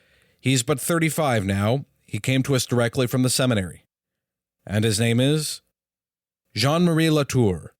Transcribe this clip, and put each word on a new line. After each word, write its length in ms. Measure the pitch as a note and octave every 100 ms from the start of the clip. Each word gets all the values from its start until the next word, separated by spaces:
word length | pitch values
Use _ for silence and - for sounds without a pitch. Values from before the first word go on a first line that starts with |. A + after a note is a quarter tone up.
| _ _ _ _
He's 240 | - C3+
but 160 | A2+ D3
thirty-five 680 | - E3+ D#3+ D3 D3+ A#2 F#2+
now. 400 | G2 G#2 C3 C#3 _ _
He 140 | G#2+
came 240 | - C3
to 120 | B2+ C3+
us 100 | -
directly 420 | A#2+ A#2 C3 B2
from 160 | C3
the 60 | B2+
seminary. 560 | - C3 A2+ F#2 D2 _ _ _ _ _ _ _ _ -
And 180 | G#2
his 160 | A2+ G#2
name 200 | A#2 A#2
is? 420 | C3 D#3 D3 - _ _ _ _ _ _ _ _ _
Jean-Marie 560 | A2 B2+ D#3+ F3 D#3+ D#3+
Latour. 640 | D#3 C#3 C3 A2+ F2 C#2+ _